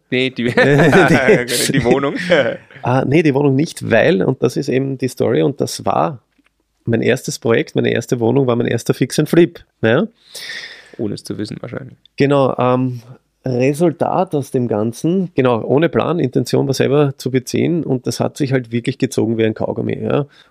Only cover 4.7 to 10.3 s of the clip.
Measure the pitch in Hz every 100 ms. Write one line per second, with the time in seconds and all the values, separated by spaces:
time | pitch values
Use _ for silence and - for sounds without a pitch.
4.7 | 131 135 131 127 - 110 139 156 127 123
5.7 | - 107 113 160 135 _ _ _ _ _
6.7 | _ - 113 117 120 - 151 123 117 -
7.7 | 131 120 117 117 127 113 127 131 120 120
8.7 | 120 - - 131 - 151 165 170 - -
9.7 | _ 110 127 220 - _